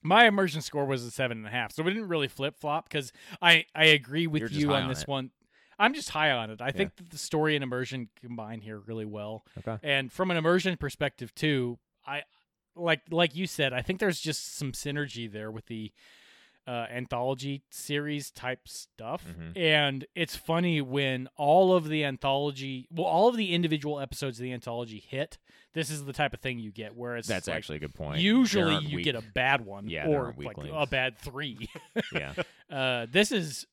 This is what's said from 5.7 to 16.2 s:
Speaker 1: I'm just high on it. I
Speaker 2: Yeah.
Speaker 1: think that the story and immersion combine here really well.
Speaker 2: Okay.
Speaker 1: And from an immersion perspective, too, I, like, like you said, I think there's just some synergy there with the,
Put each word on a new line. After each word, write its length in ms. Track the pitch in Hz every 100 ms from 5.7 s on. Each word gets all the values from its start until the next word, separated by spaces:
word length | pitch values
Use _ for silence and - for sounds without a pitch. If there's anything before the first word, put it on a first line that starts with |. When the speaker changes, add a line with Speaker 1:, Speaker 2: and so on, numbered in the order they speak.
| _
Speaker 1:
I'm 160 | 214
just 160 | 294 -
high 200 | 156 156
on 200 | 127 110
it. 100 | 110
I 60 | 123
Speaker 2:
Yeah. 60 |
Speaker 1:
think 240 | 139 196 -
that 140 | 175
the 80 | 151
story 380 | - 156 156 151
and 60 |
immersion 440 | 135 123 127 131 117 _
combine 400 | 123 120 107 113
here 180 | 104 107
really 260 | 101 113
well. 400 | 107 104 104 110 _ -
Speaker 2:
Okay. 200 | 107 110
Speaker 1:
And 300 | 151 139 131
from 180 | - 185
an 60 | 170
immersion 400 | 160 180 185 175
perspective, 580 | 143 - 143 - 120
too, 440 | - 156 139 123 120 _ _ -
I, 160 | 143 - _ _ _ _ -
like, 240 | 170 160 _
like 240 | 165 170
you 120 | 147 185
said, 240 | - 139
I 100 | 127
think 160 | 120 190
there's 220 | 208 175
just 360 | 156 147 - -
some 140 | 139
synergy 580 | 123 143 143 143 117 113
there 200 | 104 107
with 160 | 110 -
the, 260 | 113 107 _ - -